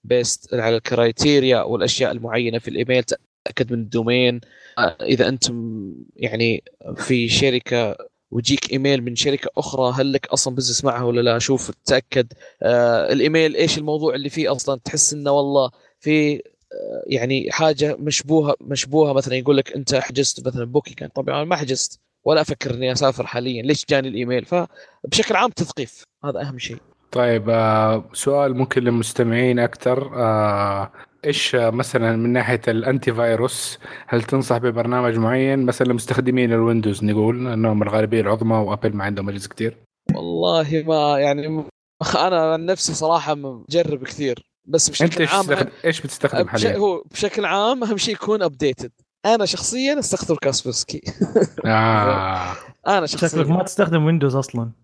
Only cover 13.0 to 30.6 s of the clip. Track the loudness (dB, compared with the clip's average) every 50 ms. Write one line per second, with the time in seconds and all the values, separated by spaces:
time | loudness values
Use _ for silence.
13 | 2 2 2 2 2 2 4 4 2 2 2 2 2 2 0 -2 -4 -4 -4 -2
14 | 0 -2 -2 -2 -6 -6 -4 -2 -2 -2 -2 -2 -2 -4 -4 -4 _ -6 0 0
15 | 0 0 0 -2 0 2 2 2 2 4 2 2 2 2 _ _ _ _ _ _
16 | -2 2 2 2 2 2 0 -4 -8 -16 _ _ _ _ -12 -12 -10 -8 -8 -10
17 | -4 -4 -2 -2 0 0 0 -2 -2 -2 -2 2 2 2 2 2 0 -2 -2 -4
18 | -4 -4 -4 -4 0 2 2 4 4 2 -2 -2 -4 -8 -6 -6 -4 0 2 2
19 | 4 4 2 0 0 0 -4 -2 2 2 2 2 0 -2 -8 -8 -4 0 0 0
20 | -2 -2 -2 -2 -2 -2 -4 -4 -8 -6 -6 -6 -8 -2 -2 -2 -4 -4 -16 -14
21 | -16 -10 _ -6 -4 -4 -4 -4 -2 -2 -2 -2 -2 -4 -4 -4 -4 -8 -8 _
22 | _ _ _ _ _ 2 2 2 2 0 -4 -6 -6 -8 -6 -4 -4 -2 -2 2
23 | 2 0 0 0 -8 -6 -4 -4 -4 -4 -4 -4 0 0 -2 -2 0 0 0 0
24 | 0 -2 -6 -6 -4 -2 -2 -2 -2 -2 -2 -2 -2 -4 -10 -20 -20 -20 _ _
25 | -8 -2 -2 -2 0 0 0 0 0 0 -2 -4 -6 -6 -6 -10 -10 -10 -10 -20
26 | -20 _ _ _ -8 -6 -6 -6 -6 -8 -8 -10 -12 -12 -12 -14 _ _ _ _
27 | _ _ 0 0 2 4 2 2 2 2 2 4 4 4 4 4 4 4 2 0
28 | -2 -6 -10 -4 0 0 2 2 2 2 2 0 0 0 0 0 2 2 2 2
29 | -2 -2 0 0 2 2 2 2 4 4 4 2 2 0 -2 -2 0 0 0 0
30 | -2 -6 -4 -2 0 2 2 2 2 2 2 0